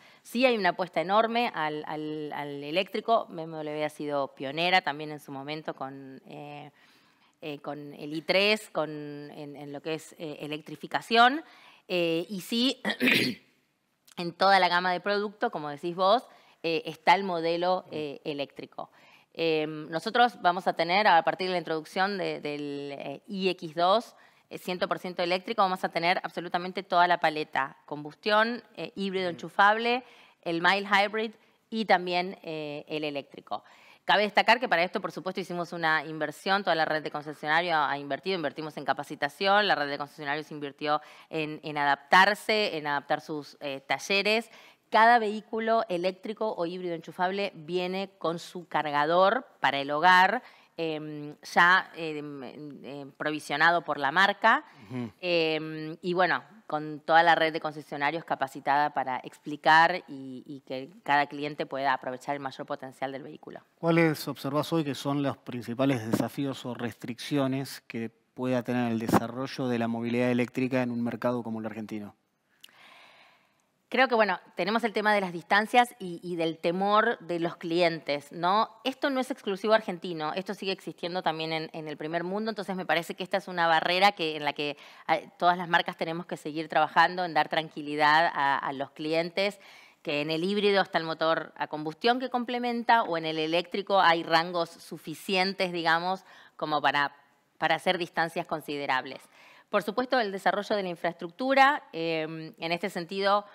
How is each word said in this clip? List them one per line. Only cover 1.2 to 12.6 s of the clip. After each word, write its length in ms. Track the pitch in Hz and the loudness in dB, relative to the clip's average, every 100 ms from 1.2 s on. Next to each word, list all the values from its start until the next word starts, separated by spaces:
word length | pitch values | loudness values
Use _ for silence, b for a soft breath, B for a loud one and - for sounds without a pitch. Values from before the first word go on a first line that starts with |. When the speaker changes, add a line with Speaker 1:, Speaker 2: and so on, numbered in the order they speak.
| 226 233 240 - | 4 2 -2 -2
Speaker 1:
al, 280 | 156 151 - | -2 -4 -8
al, 440 | 156 151 156 151 | -8 -6 -8 -8
al 300 | - 147 143 | -8 -8 -8
eléctrico. 640 | 143 165 202 214 208 226 - | -4 -2 -2 -4 2 2 0
B 120 | 175 | -10
M 160 | 165 160 | -10 -8
W 260 | 151 151 | -6 -4
ha 60 | 151 | -4
sido 460 | - 147 143 135 - | -4 -4 -2 -4 -6
pionera 460 | 135 151 175 185 | -8 -2 2 2
también 300 | 165 147 151 | 2 -6 -8
en 80 | 151 | -12
su 120 | - | -12
momento 420 | 139 139 156 156 | -12 -8 -8 -8
con, 480 | 156 135 139 135 135 - | -10 -10 -12 -18 -20 -18
eh, 420 | 147 147 147 147 b b b b b b _ | -18 -16 -16 -18 b b b b b b _
eh, 180 | 156 143 | -12 -12
con 340 | 151 147 147 147 | -10 -12 -12 -12
el 180 | 151 | -8
i 80 | 160 | -8
tres, 480 | 151 180 208 214 - | 0 2 2 0 -4
con, 200 | 165 151 | -6 -6
en, 680 | 151 147 147 147 151 143 139 | -6 -10 -12 -14 -14 -14 -14
en 180 | 147 | -12
lo 80 | 143 | -10
que 140 | 160 160 | -6 -8
es, 180 | - - | -8 -14
eh, 180 | 160 147 | -12 -10
electrificación. 1000 | 147 151 - 151 - - - 233 240 294 - B B B - | -10 -10 -10 -14 -6 -6 0 6 6 4 -8 B B B -4
Eh, 380 | 180 170 165 180 | 0 2 0 -2
y 120 | 196 | -8
sí, 420 | - 233 | -4 0